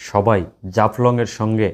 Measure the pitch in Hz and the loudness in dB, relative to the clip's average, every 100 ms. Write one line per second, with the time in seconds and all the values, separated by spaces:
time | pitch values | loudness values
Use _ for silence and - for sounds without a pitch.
0 | - 101 104 101 85 _ 95 98 107 123 | -2 0 2 0 -2 _ -4 0 0 2
1 | 123 120 110 - 110 110 104 | 0 2 -4 -4 -2 0 -2